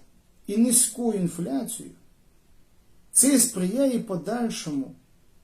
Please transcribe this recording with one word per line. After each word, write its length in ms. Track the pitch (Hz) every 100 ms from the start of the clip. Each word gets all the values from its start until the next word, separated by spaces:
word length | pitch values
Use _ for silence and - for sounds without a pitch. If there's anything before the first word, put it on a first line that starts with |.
| - _ _ _ -
і 100 | 202
низькою 640 | 247 - - - 240 202
інфляцією 720 | 170 - 190 269 226 - 139 - - _ _ _ _ - - _ _ - _
це 260 | - 269 277
сприяє 600 | - 185 180 240 277 233
подальшому 960 | - 180 151 240 226 - 165 143 127 - _ _ _ -